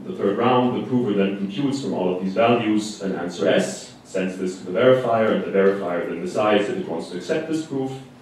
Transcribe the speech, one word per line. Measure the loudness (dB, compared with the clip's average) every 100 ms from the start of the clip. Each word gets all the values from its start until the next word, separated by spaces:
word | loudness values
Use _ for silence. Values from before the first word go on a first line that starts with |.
| -10
the |
third | -2 0 2
round, | 4 4 2 0
the | 0
prover | 0 2
then | 2 2 0
computes | -6 -2 -2 0
from | -2
all | -2 0 0
of |
these | -2
values | 2 4 4 2 0 -2 -6
an | -6 -4
answer | -6 -2 2
S, | 2 2 -4 -12 -20 -8
sends | -4 -2 -2
this | -6 -6
to | -6
the | 2
verifier, | 6 6 4 2 2
and | 2
the | 0
verifier | 2 4 2 -2 -4 -4
then | -6
decides | -6 0 2 2 2
if | -4
it | -4
wants | -6 -8
to | -8
accept | -4 -4 -2
this | -4 -4
proof | -4 -4 -6 -14 -12